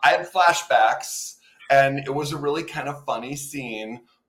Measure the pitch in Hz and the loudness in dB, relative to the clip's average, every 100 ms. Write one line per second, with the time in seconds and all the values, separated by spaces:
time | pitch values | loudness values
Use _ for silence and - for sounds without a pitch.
0 | 180 175 - 185 170 - - 117 110 - | 2 2 0 2 4 4 2 4 4 0
1 | - - - - _ _ - 139 139 139 | -6 -10 -12 -16 _ _ 2 4 4 2
2 | 139 143 143 151 143 156 165 156 139 143 | -4 -4 -4 -4 -2 -2 -4 -8 -8 -8
3 | - 113 123 143 - 139 123 110 110 123 | -6 -6 -6 -10 -10 -10 -8 -8 -10 -12
4 | _ _ | _ _